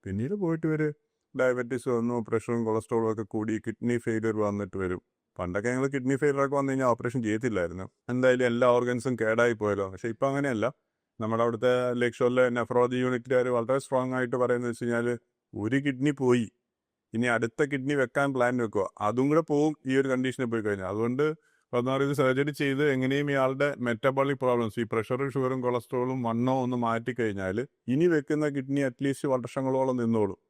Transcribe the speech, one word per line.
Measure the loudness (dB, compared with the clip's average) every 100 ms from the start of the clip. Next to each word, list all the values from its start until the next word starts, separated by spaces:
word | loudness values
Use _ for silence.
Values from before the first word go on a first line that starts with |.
പിന്നീട് | -4 -4 -2
പോയിട്ട് | -2 -2 0 0
ഇവര് | 0 -2 -4 _ _ _ 0
ഡയബറ്റിസ് | 2 2 -2 -4 0
വന്നു, | 0 0 -2 0
പ്രഷറും | -2 0 -2 0
കൊളസ്ട്രോളും | -2 0 0 0
ഒക്കെ | -2
കൂടി | -4 -4 -2 -4
കിഡ്നി | -4 -4 -2 0
ഫെയിലിയർ | 0 -2 -2 0
വന്നിട്ട് | 0 -2 -6 -4
വരും. | -4 -4 _ _ _ -8
പണ്ടൊക്കെ | -4 -2 -2
ഞങ്ങൾ | 0 -2
കിഡ്നി | -2 -2 2
ഫെയിലിയർ | 2 2 0
ഒക്കെ | 0
വന്നു | 0
കഴിഞ്ഞാൽ | 2 2
ഓപ്പറേഷൻ | 2 -2 -2
ചെയ്യത്തില്ലായിരുന്നു, | -2 0 0 0 -2 -4 -12 _ -6
എന്തായാലും | 2 4 4 2
എല്ലാ | 4 4
ഓർഗൻസും | 4 2 -2 -4 -2
കേടായി | 0 4 2
പോയല്ലോ. | 2 0 0 -4
പക്ഷെ | -6 -8
ഇപ്പൊ | -2 -2
അങ്ങനെയല്ല. | 0 -2 0 -2 -4 _ _ _ -8
നമ്മുടെ | -4 0
അവിടുത്തെ | 0 2 2 2 0
ലക്ഷോറിലെ | 0 0 2 2 4 2
nephrology | 2 0 2 2 2
യൂണിറ്റുകാർ | 0 -2 2 2 4
വളരെ | 0 2 -2
സ്ട്രോങ് | 0 -2 0
ആയിട്ട് | -2 -2 0
പറയുന്നത് | 2 2 0
വെച്ച് | -4
കഴിഞ്ഞാല് | -2 0 0 -4 _ _ _ -6
ഒരു | 0 0
കിഡ്നി | 0 0 -2
പോയി, | 2 4 4 2 _ _ _ _ _ _
ഇനി | -2 0
അടുത്ത | 2 0 0
കിഡ്നി | -2 0 -2
വെക്കാൻ | 0 0 0 0
പ്ലാൻ | 2 2 2
വെക്കുക, | -2 -2 -4 -2
അതും | -2 0 2
കൂടെ | 2
പോവും | 2 0 0 -2 0
ഈ | 0
ഒരു | 2
കണ്ടീഷനിൽ | 0 -2 -4 -2
പോയി | -2
കഴിഞ്ഞാൽ. | -2 -2 -2
അതുകൊണ്ട് | -2 -2 0 -2 -2 _ _ _
പതിനാറ് | -4 -2 0
ഇത് | 0
സർജറി | 2 2 2 -2
ചെയ്ത് | -2 -2 0 0
എങ്ങനെയും | 2 0 0 0
ഇയാളുടെ | 0 0 0 -2 -2
മെറ്റബോളിക് | -4 0 0 2 0 0
പ്രോബ്ലംസ്, | 0 2 0 -2
ഈ |
പ്രഷറും | -2 -2 -2 -4 -2
ഷുഗറും | -2 -2 -2
കൊളസ്ട്രോളും | -2 -2 -4 -4 -2 -2
വണ്ണവും | -2 0 0 0
ഒന്ന് | 0 -2
മാറ്റിക്കഴിഞ്ഞാൽ | 0 -2 -4 -2 -2 -2 -4 -4 -6 _ -4
ഇനി | 2 4
വെക്കുന്ന | 2 0 -2 0
കിഡ്നി | -4 -4 -2
അറ്റ്ലീസ്റ്റ് | -2 -2 -4 -2 -2
വർഷങ്ങളോളം | -2 -2 -4 -2 0 0 0
നിന്നോളും. | 2 2 0 -2